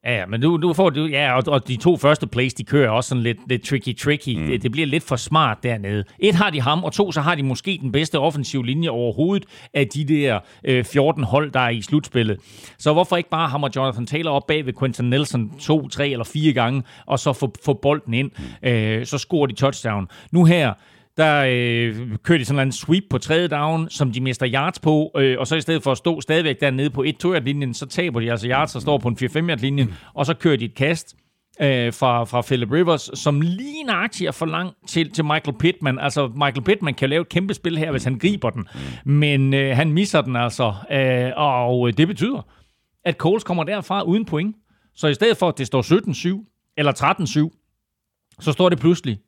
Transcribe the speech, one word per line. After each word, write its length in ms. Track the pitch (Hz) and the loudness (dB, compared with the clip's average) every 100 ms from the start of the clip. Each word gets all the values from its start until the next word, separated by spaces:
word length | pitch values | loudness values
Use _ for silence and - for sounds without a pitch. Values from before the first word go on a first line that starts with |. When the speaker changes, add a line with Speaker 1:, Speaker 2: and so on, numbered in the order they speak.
| 120 | -2
Speaker 1:
Ja, 120 | 117 | -4
ja, 60 | 92 | -2
men 160 | 113 | 0
du, 160 | 147 170 | 2 2
du 160 | 175 | 0
får, 160 | 160 185 | 2 2
du, 160 | 143 156 | 2 -2
ja, 280 | 139 143 127 | 0 2 2
og, 60 | 139 | 2
og 200 | 139 - | 0 0
de 80 | 120 | 0
to 220 | 165 170 | 2 4
første 300 | 143 151 110 | 4 2 0
plays, 260 | 120 127 | -2 -2
de 100 | - | -4
kører 260 | 113 143 123 | 0 2 4
også 180 | 110 127 | 2 0
sådan 160 | 127 | -2
lidt, 140 | 117 113 - | -2 -4 -4
lidt 140 | 123 - | -4 -2
tricky, 320 | 139 - 113 | -4 -4 -4
tricky. 380 | 143 147 143 101 | -2 -2 -2 -4
Speaker 2:
Mm. 80 | 78 | -2
Speaker 1:
Det, 160 | 123 | -2
det 80 | 127 | -2
bliver 160 | 123 156 | -2 -2
lidt 160 | 151 | -2
for 120 | - 127 | -2 -6
smart 420 | - 151 135 104 | 0 2 2 -2
dernede. 400 | 127 113 98 104 98 - | -4 -4 -2 -4 -4 0
Et, 160 | 196 170 | 2 4
har 140 | 208 | 2
de 120 | 151 | 0
ham, 220 | 127 160 | 0 0
og 100 | 165 | -2
to, 180 | - 202 | 0 0
så 100 | 156 | 0
har 140 | 147 170 | -2 0
de 80 | |
måske 340 | 135 123 - 185 | -2 -2 -4 -4
den 100 | 135 | -2
bedste 280 | 139 156 156 | -2 0 0
offensive 460 | 147 147 123 135 120 | 0 -2 -4 -4 -2
linje 240 | 143 165 | -2 -2
overhovedet 560 | 120 120 110 165 196 - - - | 0 -2 0 0 0 -2 -20 -6
af 140 | 151 139 | -2 0
de 180 | 143 143 | -2 0
der, 340 | 151 143 104 - - | 2 2 0 -4 -8
øh, 200 | - 127 113 | 0 0 2
fjorten 380 | 143 139 156 | 2 4 2
hold, 280 | 123 135 151 | 2 0 2
der 80 | 131 | 0
er 100 | 123 | 0
i 120 | 117 | -2
slutspillet. 580 | 95 151 156 127 110 98 - - - - | 0 0 2 0 0 -2 -8 -20 -20 -2
Så 140 | 151 | 2
hvorfor 240 | 156 180 175 | 2 2 0
ikke 120 | 170 | 0
bare 200 | 160 160 | -2 -2
hamre 220 | 135 143 135 | -2 -2 -2
Jonathan 300 | 135 110 117 | -2 -2 -4
Taylor 260 | 151 165 | -4 -2
op 160 | 139 - | -2 0
bag 180 | 156 131 | -2 -2
ved 80 | - | -2
Quentin 300 | 135 117 123 | -2 0 0
Nelson 400 | 139 147 131 107 - | 2 0 -2 -4 -6
to, 280 | - 156 139 | 0 0 0
tre 220 | - 143 | -4 -4
eller 160 | 127 113 | -2 -4
fire 280 | 151 156 | 0 2
gange, 300 | 127 117 135 123 - - | 4 2 0 -4 -14 -4
og 140 | 135 | 0
så 140 | 156 | 0
få, 200 | 127 135 - - | -2 -4 -2 -2
få 80 | |
bolden 400 | 131 143 151 - | 0 0 0 -2
ind, 180 | 117 135 - 65 110 | -2 -2 -6 -14 -4
Speaker 2:
Mm. 60 | 127 | 0
Speaker 1:
øh, 360 | 117 107 110 123 | 0 0 -2 -2
så 120 | 143 | -6
scorer 300 | - 170 139 | -2 0 0
de 60 | 104 | 2
touchdown. 520 | 135 135 117 104 90 - - | 0 0 -4 -4 -6 -12 0
Nu 140 | 170 165 | 6 6
her, 280 | 175 131 95 _ _ _ - | 6 2 -2 _ _ _ 2
der, 280 | 156 147 135 | 4 4 2
øh, 680 | 123 120 117 117 107 123 104 | 2 0 0 0 -4 -8 -6
kører 140 | - 165 | 2 2
de 60 | 120 | 2
sådan 220 | 139 135 | 2 0
en 40 | |
sweep 320 | - - 180 196 | -2 0 0 2
på 80 | 123 | -4
tredje 300 | - 160 175 | 0 0 0
down, 420 | 147 151 165 160 | 0 0 -2 -4
som 220 | - 135 | -2 -2
de 100 | 123 | 0
mister 260 | 131 123 127 | -4 -2 0
yards 260 | 135 156 - | 0 -2 -2
på, 320 | 160 156 151 143 | 2 2 2 2
øh, 220 | 135 127 | 2 2
og 80 | 131 | 0
så 80 | 160 | -2
i 60 | |
stedet 220 | 143 160 | 0 0
for 80 | 143 | 0
at 60 | 127 | 0
stå 240 | - 165 | 0 -2
stadigvæk 380 | 131 160 160 131 | 0 0 0 0
dernede 280 | 143 131 147 | 0 0 -2
på 140 | 135 | 0
et, 140 | 135 151 | -2 0
to 160 | 170 | 0
yard 100 | 175 | 0
linjen, 300 | 127 143 135 | 0 -2 -4
så 120 | 117 131 | -6 -6
taber 340 | - 175 117 | -4 -2 -2
de 120 | 113 | -2
altså 160 | 117 117 | -2 0
yards 260 | 131 156 123 | 0 0 -2
og 60 | |
står 160 | 135 143 | 0 0
på 100 | 117 | 0
en 100 | 107 | -2
fire 120 | 127 | -2
fem 200 | 156 170 | -2 -2
yard 100 | 147 | -2
linjen, 340 | 131 139 120 85 - | -2 0 0 -2 -14
og 120 | 151 143 | -4 -2
så 80 | |
kører 240 | 165 170 135 | 0 2 2
de 80 | 117 | -2
et 100 | - | -2
kast, 400 | 139 165 - _ _ _ _ - | -2 -2 -8 _ _ _ _ -2
øh, 320 | 143 127 117 | 0 2 -2
fra, 300 | - 131 120 | 0 0 2
fra 180 | 117 123 | 0 -4
Phillip 300 | - 127 113 | 0 -2 0
Rivers, 380 | 147 175 156 - | 2 2 0 -2
som 280 | - 151 143 | -4 0 2
lige 420 | 165 185 277 311 | 0 -2 -8 -8
nøjagtigt 440 | 277 190 214 - 170 | -4 -2 -4 -4 -6
er 40 | |
for 140 | - 156 | -4 -4
lang 260 | 160 180 - - | -4 -8 -12 -4
til, 240 | 165 160 | -2 -2
til 140 | - 151 | -2 0
Michael 320 | 156 151 117 | 0 -2 0
Pittman. 400 | 160 180 147 131 | 0 0 -2 -2
Altså, 280 | 143 147 131 | -2 -2 -2
Michael 340 | 123 143 131 | 0 0 0
Pittman 300 | 120 214 165 | 0 0 0
kan 160 | 127 131 | -2 0
lave 120 | 156 | 0
et 80 | 175 | -2
kæmpe 240 | 170 196 | -2 -2
spil 240 | 208 170 160 | -4 -4 -2
her, 140 | 160 | -2
hvis 120 | 135 | -2
han 140 | 123 127 | -2 0
griber 300 | 180 208 117 | 0 0 -4
den, 180 | 113 - - 69 117 135 | -4 -12 -10 -12 -8 2
men, 480 | 147 147 139 135 | 4 4 4 2
øh, 220 | 139 135 127 | 2 2 2
han 160 | 156 | 2
misser 300 | 156 202 156 | 2 2 0
den 140 | 127 123 | 0 -2
altså, 380 | 120 - 117 98 - | -2 0 -2 -2 -4
øh, 400 | 139 131 127 123 - | 0 2 2 0 0
og 600 | 147 127 123 123 120 117 | 0 2 2 2 2 2
det 100 | 170 | 0
betyder, 400 | - 208 269 - _ _ _ _ _ 175 | 2 -2 -4 -10 _ _ _ _ _ -6
at 100 | - | -2
Colts 280 | 156 214 | 0 0
kommer 200 | - 180 | 0 -4
derfra 380 | 156 202 - 196 | -2 -6 -4 -4
uden 220 | 170 202 214 | 0 0 0
point. 300 | 151 196 214 _ _ _ - | -2 -4 -8 _ _ _ -2
Så 120 | 156 | -2
i 60 | |
stedet 240 | 143 214 - | 2 2 2
for, 120 | 180 | 0
at 80 | 151 | 0
det 100 | 127 | -2
står 140 | 135 | -2
sytten 320 | 113 185 220 | 2 2 2
syv 320 | 139 175 196 220 _ _ - | -4 -4 -4 -8 _ _ -2
eller 140 | 147 | 0
tretten 360 | - 143 196 147 | 2 0 0 0
syv, 260 | 151 160 _ _ _ _ _ _ _ _ _ | 0 0 _ _ _ _ _ _ _ _ _
så 120 | - | -4
står 180 | 135 180 | 2 4
det 100 | 160 | 4
pludselig 400 | 156 175 135 101 | 2 2 -2 -8